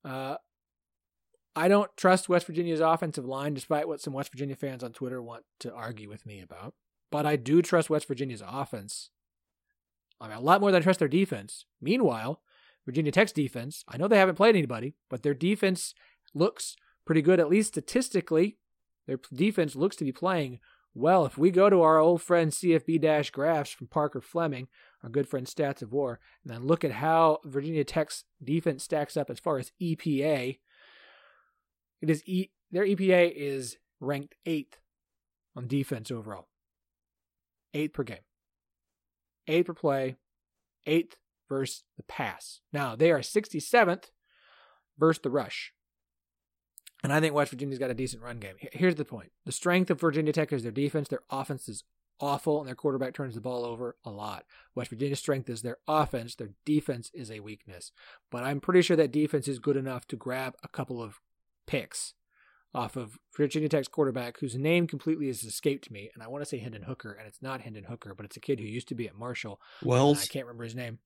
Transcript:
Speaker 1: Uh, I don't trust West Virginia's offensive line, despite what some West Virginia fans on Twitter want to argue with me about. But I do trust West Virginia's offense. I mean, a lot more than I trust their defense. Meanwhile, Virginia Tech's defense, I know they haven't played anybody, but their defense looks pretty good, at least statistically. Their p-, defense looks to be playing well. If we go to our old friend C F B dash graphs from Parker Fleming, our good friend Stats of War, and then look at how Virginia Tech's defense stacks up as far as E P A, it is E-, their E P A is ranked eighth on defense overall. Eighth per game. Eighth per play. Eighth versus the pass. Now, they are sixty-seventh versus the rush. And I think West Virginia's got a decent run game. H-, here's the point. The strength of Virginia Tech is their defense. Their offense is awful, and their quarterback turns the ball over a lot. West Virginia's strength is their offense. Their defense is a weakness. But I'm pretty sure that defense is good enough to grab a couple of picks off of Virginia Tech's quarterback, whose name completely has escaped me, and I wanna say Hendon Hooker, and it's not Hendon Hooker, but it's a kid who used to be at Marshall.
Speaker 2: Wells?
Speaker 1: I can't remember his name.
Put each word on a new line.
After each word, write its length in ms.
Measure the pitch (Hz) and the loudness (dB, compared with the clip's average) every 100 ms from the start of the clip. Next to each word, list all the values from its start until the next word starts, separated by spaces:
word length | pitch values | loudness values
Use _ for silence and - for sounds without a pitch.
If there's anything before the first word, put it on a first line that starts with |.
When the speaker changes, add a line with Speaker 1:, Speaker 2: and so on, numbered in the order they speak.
Speaker 1:
Uh, 320 | 135 131 135 151 _ _ _ _ _ _ _ _ _ _ _ | -8 -8 -6 -8 _ _ _ _ _ _ _ _ _ _ _
I 140 | - 175 | 0 4
don't 260 | 202 202 - | 4 2 2
trust 320 | 185 185 - | 4 4 4
West 180 | 180 175 | 0 2
Virginia's 340 | 160 170 160 | -4 -2 2
offensive 460 | 160 165 165 147 127 | 2 2 0 -6 -6
line, 280 | 135 143 | -6 -4
despite 320 | 139 - 151 165 | -6 -2 -2 -2
what 140 | 156 | -6
some 140 | - | -8
West 180 | 135 139 | -8 -8
Virginia 240 | 127 139 135 | -8 -8 -6
fans 260 | 139 127 | -8 -8
on 100 | 123 | -12
Twitter 300 | 117 127 127 | -8 -8 -8
want 220 | 117 117 _ _ | -10 -16 _ _
to 120 | 120 | -12
argue 360 | - 110 110 107 | -10 -10 -10 -14
with 160 | 208 | -16
me 160 | 107 101 | -16 -18
about. 340 | 90 - 101 - _ _ _ | -18 -16 -16 -18 _ _ _
But 160 | 147 151 | -2 0
I 100 | 147 | 0
do 240 | 117 160 | 4 4
trust 300 | 170 175 151 | 4 2 2
West 180 | 151 - | -2 -2
Virginia's 340 | 127 139 110 98 | -6 -6 -8 -10
offense. 640 | 135 139 113 101 - - _ _ _ _ _ _ _ _ _ _ _ | -8 -8 -10 -10 -14 -16 _ _ _ _ _ _ _ _ _ _ _
I 100 | 113 | -14
mean, 80 | 110 | -4
a 20 | |
lot 200 | 135 202 | 4 6
more 120 | 202 | 6
than 80 | 185 | 4
I 40 | |
trust 160 | 165 185 | 4 2
their 80 | 147 | 2
defense. 580 | 160 196 117 98 - - _ | 2 0 -2 -10 -18 -20 _
Meanwhile, 600 | 147 247 220 113 113 156 _ _ _ _ - | -2 2 2 0 -4 -8 _ _ _ _ -4
Virginia 260 | 131 151 | -2 2
Tech's 200 | 160 214 | 2 2
defense, 520 | - 139 120 123 - - | 2 -2 -4 -10 -12 -14
I 100 | 127 | -4
know 120 | 190 | 4
they 100 | 214 | 6
haven't 180 | 190 175 | 6 6
played 200 | 208 214 | 6 6
anybody, 380 | 139 113 127 - _ | 2 -2 -6 -10 _
but 120 | 127 | -4
their 120 | 147 | -2
defense 600 | 139 170 208 196 185 - - _ _ _ | 0 0 2 2 0 -6 -12 _ _ _
looks 440 | 143 190 - - - _ _ | 0 0 0 -14 -14 _ _
pretty 160 | - 160 | 0 2
good, 180 | 147 185 | 6 6
at 120 | 151 | 6
least 180 | 190 214 | 4 2
statistically. 880 | - - 247 254 190 - 160 196 - _ _ _ _ - | -4 -2 -2 0 -2 2 2 2 0 _ _ _ _ -8
Their 120 | 135 | -8
p-, 180 | - 127 | -8 0
defense 400 | 196 208 156 131 | 0 2 0 0
looks 200 | 151 - | -2 0
to 80 | |
be 80 | 147 | -6
playing 480 | 127 180 180 139 123 _ _ _ | -2 0 0 -2 -8 _ _ _
well. 320 | - 147 185 143 | 0 4 6 4
If 100 | - | 4
we 140 | 165 | 4
go 180 | 180 202 | 8 8
to 140 | 190 | 8
our 160 | 160 156 | 8 8
old 240 | 160 170 | 8 4
friend 300 | - 175 165 | 4 4 4
C 220 | - 180 | 0 4
F 120 | 160 - | 4 4
B 120 | 165 | 2
dash 320 | 156 151 147 | 4 4 0
graphs 400 | - 147 160 143 | 0 2 2 -2
from 160 | - 123 | -10 -6
Parker 320 | - 147 127 | -2 -2 -4
Fleming, 480 | - 170 165 131 127 _ _ _ | -6 -2 -2 -4 -10 _ _ _
our 80 | 120 | -4
good 180 | 120 139 | -2 -2
friend 180 | 135 127 | -4 -6
Stats 360 | - 147 135 | -2 -2 -2
of 100 | 113 | -4
War, 260 | 131 135 117 _ _ | -2 -2 -4 _ _
and 80 | 143 | -14
then 140 | 113 131 | -8 2
look 180 | 170 | 2
at 80 | 151 | 2
how 460 | 113 151 165 165 156 | -2 2 6 6 4
Virginia 400 | 151 135 147 160 | -2 -6 -2 0
Tech's 400 | 139 165 151 - - _ | 0 0 -2 -6 -14 _
defense 420 | 127 165 160 156 | -2 0 0 -2
stacks 320 | - 156 - - | -4 -2 -2 -4
up 120 | 139 | -4
as 100 | 139 | -4
far 200 | - 139 | -2 -2
as 140 | 127 _ | -4 _
E 180 | 175 160 | -4 -2
P 280 | 165 139 | 0 0
A, 340 | 147 143 123 135 _ _ - - - - _ _ _ _ _ _ _ _ | 2 0 -2 -8 _ _ -20 -20 -20 -20 _ _ _ _ _ _ _ _
it 100 | 156 | 0
is 120 | 156 - | 0 0
E-, 240 | 185 190 _ _ | -4 -4 _ _
their 140 | 175 | 0
E 120 | 202 196 | 0 2
P 160 | 190 | 4
A 140 | 180 175 | 6 6
is 480 | 147 143 135 123 - _ _ | 2 -6 -6 -8 -14 _ _
ranked 340 | 135 139 143 _ - | -6 -4 -6 _ -4
eighth 320 | 156 135 - _ _ _ _ _ _ _ - | -4 -4 -18 _ _ _ _ _ _ _ -12
on 100 | 123 | -4
defense 440 | 139 139 123 107 | -2 -2 -6 -6
overall. 380 | 120 107 101 - _ _ _ _ _ _ _ _ _ _ _ _ | -10 -10 -14 -18 _ _ _ _ _ _ _ _ _ _ _ _
Eighth 200 | 147 151 | -4 -4
per 80 | - | -4
game. 160 | 120 101 _ _ _ _ _ _ _ _ _ _ _ _ - | -8 -8 _ _ _ _ _ _ _ _ _ _ _ _ 0
Eighth 200 | 160 175 | 0 0
per 80 | |
play. 420 | 165 156 139 131 131 _ _ _ _ _ _ - | 0 0 0 -2 -6 _ _ _ _ _ _ 0
Eighth 300 | 160 165 - _ _ _ | 0 0 -10 _ _ _
versus 360 | 135 131 - _ - | -4 -4 -8 _ -20
the 60 | |
pass. 580 | - - 117 - - - _ | -16 -6 -6 -6 -16 -20 _
Now, 240 | 143 139 113 | -6 -6 2
they 140 | 160 | 4
are 120 | 151 | 4
sixty-seventh 880 | 120 208 214 156 - 240 196 180 - _ _ _ _ _ _ _ _ - | 0 -4 -2 -8 2 4 6 2 -6 _ _ _ _ _ _ _ _ 2
versus 240 | 160 160 | 2 4
the 80 | 139 | -2
rush. 420 | 135 107 - - _ _ _ _ _ _ _ _ _ _ - - _ | -4 -4 -10 -14 _ _ _ _ _ _ _ _ _ _ -20 -20 _
And 80 | 139 | -2
I 60 | 147 | 2
think 160 | 156 | 2
West 160 | 147 143 | 2 0
Virginia's 300 | 127 139 131 | -4 -6 -4
got 100 | 131 | -4
a 40 | |
decent 280 | 117 131 117 | -4 -6 -8
run 160 | 120 120 | -12 -12
game. 160 | 101 95 | -14 -14
H-, 80 | 143 | -16
here's 220 | - 180 | 0 2
the 100 | 156 | 2
point. 280 | 151 - - _ | -6 -10 -16 _
The 80 | - | -10
strength 380 | - 175 180 180 | -4 0 2 2
of 100 | 160 | 2
Virginia 320 | 165 147 156 | 2 2 0
Tech 200 | 156 151 | 0 0
is 100 | 139 | -2
their 80 | 117 | -4
defense. 380 | 110 143 156 143 | -2 -2 -2 -4
Their 140 | 139 _ | -8 _
offense 380 | 135 135 135 - | -8 -6 -8 -10
is 160 | 104 - _ _ _ | -16 -16 _ _ _
awful, 380 | 143 143 - 151 | -2 -2 0 0
and 100 | 135 | -2
their 80 | 127 | -4
quarterback 380 | 151 135 127 | -2 0 -4
turns 200 | 131 135 | -4 -8
the 60 | 113 | -6
ball 240 | 120 123 | -6 -4
over 320 | 120 117 120 - | -6 -6 -8 -10
a 60 | - | -14
lot. 340 | 101 104 - - - _ | -10 -10 -10 -16 -20 _
West 160 | - 117 | -8 -8
Virginia's 280 | 113 139 139 | -4 -4 -2
strength 320 | - 135 120 | -2 -2 -2
is 120 | 117 | -8
their 160 | 123 - - | -8 -10 -2
offense. 460 | 156 143 127 117 | 0 0 -4 -8
Their 160 | - 107 95 | -12 -14 -12
defense 460 | - 151 147 123 113 | 0 0 0 -8 -8
is 180 | - 117 | -14 -14
a 100 | 107 | -14
weakness. 500 | 104 107 - 90 - _ - - _ | -14 -16 -18 -18 -18 _ -20 -20 _
But 140 | 120 | -6
I'm 160 | 127 143 | -4 -4
pretty 220 | - 180 | 4 4
sure 140 | 170 165 | 6 4
that 160 | 147 | 4
defense 360 | 143 151 147 135 | 2 0 -2 -4
is 100 | 131 | -4
good 180 | 147 139 | -2 -2
enough 300 | 131 123 - | -2 -10 -10
to 80 | 120 | -10
grab 380 | - 127 131 - | -6 -6 -6 -10
a 60 | - | -14
couple 340 | - 131 123 | -10 -8 -8
of 180 | 113 - _ _ _ _ - | -10 -14 _ _ _ _ -6
picks 480 | 143 - - - _ _ _ _ _ _ | -6 -4 -12 -12 _ _ _ _ _ _
off 220 | - 113 131 | -8 -8 -8
of 220 | 110 - _ - | -12 -16 _ -2
Virginia 320 | 147 160 151 | -2 0 0
Tech's 200 | 151 135 | 0 -2
quarterback, 500 | - 139 123 123 - | 0 0 0 -8 -8
whose 180 | 135 120 | -8 -2
name 300 | 147 175 170 | 2 2 2
completely 400 | 139 - 160 143 | -2 -2 -2 -2
has 160 | 117 | -4
escaped 480 | 113 - 147 139 - | -8 -2 -2 -2 -8
me, 180 | 107 104 | -16 -16
and 80 | - | -18
I 60 | 113 | -14
wanna 180 | 139 147 | -12 -10
say 120 | 131 | -10
Hendon 260 | 110 110 | -10 -14
Hooker, 280 | 110 131 110 | -12 -12 -12
and 160 | 101 110 | -16 -20
it's 140 | - | -14
not 180 | 131 131 | -12 -10
Hendon 240 | - 107 | -12 -16
Hooker, 300 | 92 117 - | -14 -14 -14
but 100 | 117 | -16
it's 120 | 101 - | -16 -14
a 40 | |
kid 200 | - 131 | -6 -4
who 60 | 107 | -4
used 220 | 113 - | -10 -10
to 60 | |
be 120 | 117 113 | -8 -8
at 80 | |
Marshall. 460 | 101 120 123 110 101 - - | -10 -12 -10 -12 -16 -20 -8
Speaker 2:
Wells? 400 | - 123 139 147 | 0 4 6 4
Speaker 1:
I 20 | - | 0
can't 140 | 139 120 | -8 -10
remember 180 | 117 | -12
his 100 | 117 | -10
name. 240 | 117 120 117 | -10 -10 -12